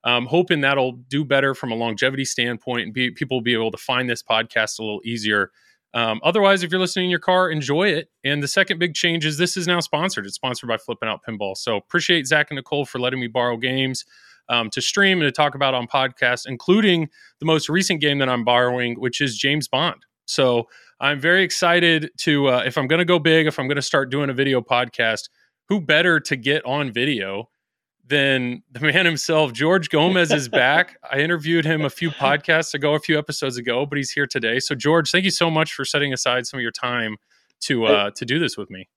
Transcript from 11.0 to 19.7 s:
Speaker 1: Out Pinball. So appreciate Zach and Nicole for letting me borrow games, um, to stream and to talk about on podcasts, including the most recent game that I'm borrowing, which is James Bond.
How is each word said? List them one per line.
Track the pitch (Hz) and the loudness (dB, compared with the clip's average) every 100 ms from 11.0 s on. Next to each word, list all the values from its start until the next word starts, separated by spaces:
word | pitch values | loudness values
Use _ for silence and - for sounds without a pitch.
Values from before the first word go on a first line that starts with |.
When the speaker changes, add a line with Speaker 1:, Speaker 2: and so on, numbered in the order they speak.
| 113 | -6
Speaker 1:
Out | 107 - | -6 -8
Pinball. | 107 101 95 | -8 -8 -6
So | - 104 | -4 -4
appreciate | _ 175 160 170 135 | _ -2 2 0 2
Zach | 151 147 | 0 0
and | 143 | -6
Nicole | - 147 139 | -4 -4 -4
for | 123 | -4
letting | 123 131 | -4 -2
me | 120 | -4
borrow | 120 120 117 | -2 -2 -2
games, | 127 131 131 127 - - _ _ - | -2 0 -2 -4 -10 -20 _ _ -4
um, | 120 110 | -2 -2
to | - | -4
stream | - 202 196 185 | -2 2 2 4
and | 143 | 2
to | |
talk | 139 147 139 | 2 0 2
about | 139 | 0
on | 127 120 | 0 0
podcasts, | 139 131 - 123 123 - | 0 0 0 0 0 -6
including | 123 - 202 208 170 151 _ - _ | -6 2 4 4 2 -2 _ -20 _
the | 156 | 0
most | 160 - | 2 2
recent | 170 190 165 | -2 0 0
game | 147 143 | 2 2
that | 131 | 2
I'm | 123 | 2
borrowing, | 117 120 123 123 120 117 | 4 4 4 0 -4 -2
which | 127 - | -4 -2
is | 139 107 | -4 0
James | 139 147 | 0 0
Bond. | - | 0